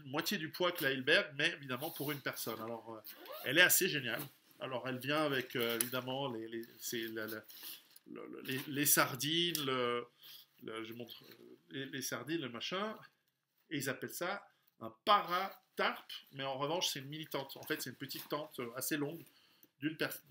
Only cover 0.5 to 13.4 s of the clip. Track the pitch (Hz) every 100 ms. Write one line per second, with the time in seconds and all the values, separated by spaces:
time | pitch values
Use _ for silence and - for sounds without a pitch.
0.5 | - 175 175 139 135 127 180 196 139 160
1.5 | 165 139 127 160 - 143 139 131 - 127
2.5 | 110 113 117 113 110 - - - - -
3.5 | 151 180 - 190 147 123 120 139 - _
4.5 | - 135 123 127 127 127 151 151 135 131
5.5 | 131 117 117 123 127 127 131 139 113 113
6.5 | 117 117 - - 120 113 110 107 110 -
7.5 | - - - - - - 113 113 - -
8.5 | 131 151 139 143 - 139 131 143 165 170
9.5 | 156 139 127 120 120 120 _ - - -
10.5 | _ 113 110 110 117 113 - - 117 120
11.5 | 127 - 147 135 135 - 120 123 165 131
12.5 | 117 - 185 214 214 - _ _ _